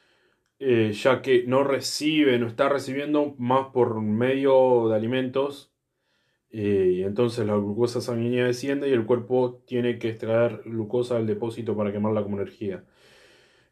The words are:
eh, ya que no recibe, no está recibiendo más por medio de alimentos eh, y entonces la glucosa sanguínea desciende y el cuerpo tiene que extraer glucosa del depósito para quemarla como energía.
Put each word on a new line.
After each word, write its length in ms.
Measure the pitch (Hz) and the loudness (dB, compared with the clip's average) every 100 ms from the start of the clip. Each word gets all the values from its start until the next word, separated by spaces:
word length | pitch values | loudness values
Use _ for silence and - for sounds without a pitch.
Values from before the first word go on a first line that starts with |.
| _ _ _ _ _ - | _ _ _ _ _ -6
eh, 320 | 135 117 110 | 2 4 2
ya 300 | 104 135 123 | 2 2 2
que 220 | 135 123 123 | 4 2 4
no 160 | 131 | 2
recibe, 800 | 139 131 - - 147 156 143 120 | 2 0 -4 -4 0 2 4 2
no 80 | 120 | 0
está 200 | 113 139 | 0 0
recibiendo 680 | 139 131 139 147 147 147 123 | 0 -4 -6 -2 0 0 -2
más 300 | 120 131 131 | 0 0 2
por 320 | 127 113 110 | 0 0 0
medio 880 | 107 107 123 135 135 131 127 123 113 | -2 0 0 2 4 6 6 4 2
de 80 | 110 | 0
alimentos 760 | 113 131 131 131 143 139 - _ _ _ _ _ _ _ _ | 0 -2 -2 -2 -4 -6 -20 _ _ _ _ _ _ _ _
eh, 420 | 110 104 98 92 90 | -4 0 2 2 2
y 60 | |
entonces 440 | 95 104 120 113 104 | -2 0 0 0 -2
la 80 | |
glucosa 460 | 104 104 104 120 123 | 0 -2 -2 -2 -2
sanguínea 460 | 113 117 120 123 123 | -4 -4 -2 0 0
desciende 420 | 123 139 139 143 | -2 -4 -2 0
y 40 | |
el 120 | 127 | 0
cuerpo 580 | 107 117 107 127 127 123 - | 2 0 0 0 0 -4 -6
tiene 320 | 123 120 110 | -2 -2 -2
que 120 | 113 | -4
extraer 520 | 110 110 113 117 110 | -6 0 2 2 -2
glucosa 520 | - 113 104 123 120 120 | -8 -6 -2 -2 0 -2
del 100 | 110 | -2
depósito 500 | 104 117 117 110 104 | -2 -4 -6 -6 -2
para 160 | 101 | -2
quemarla 300 | 104 107 107 | -2 -2 -2
como 140 | 101 101 | -2 -6
energía. 440 | 95 - 104 90 - _ _ _ _ _ _ _ _ | -6 -8 -8 -10 -14 _ _ _ _ _ _ _ _